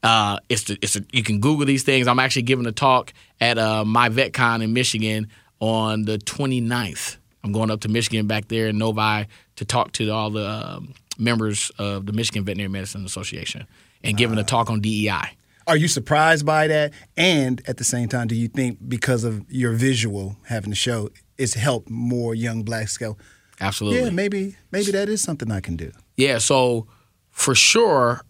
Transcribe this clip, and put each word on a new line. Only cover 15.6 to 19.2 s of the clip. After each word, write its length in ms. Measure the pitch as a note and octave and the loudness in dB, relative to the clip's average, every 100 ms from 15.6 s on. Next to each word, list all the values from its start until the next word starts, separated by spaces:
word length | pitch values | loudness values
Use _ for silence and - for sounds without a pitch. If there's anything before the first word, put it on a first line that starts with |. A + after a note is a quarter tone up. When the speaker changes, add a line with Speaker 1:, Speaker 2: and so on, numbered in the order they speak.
| - | 0
Speaker 2:
Are 100 | D#3 | 2
you 100 | D#3+ | 2
surprised 580 | C#3+ A#2+ D#3 D#3 D#3+ D3 | 0 2 4 6 4 4
by 220 | D#3 D#3 | 2 4
that? 260 | D3+ D3 - - - | 2 0 -4 -14 0
And 460 | F3+ D#3+ C3 B2+ - | 2 4 2 -2 -4
at 100 | B2+ | -4
the 60 | |
same 240 | - B2 A#2 | -2 0 -2
time, 180 | B2+ A#2 | -2 -2
do 80 | A2+ | -2
you 120 | A#2 | -2
think 320 | C#3 B2+ G#2+ B2 | -2 -2 -4 -6
because 360 | B2 - B2 | -4 0 0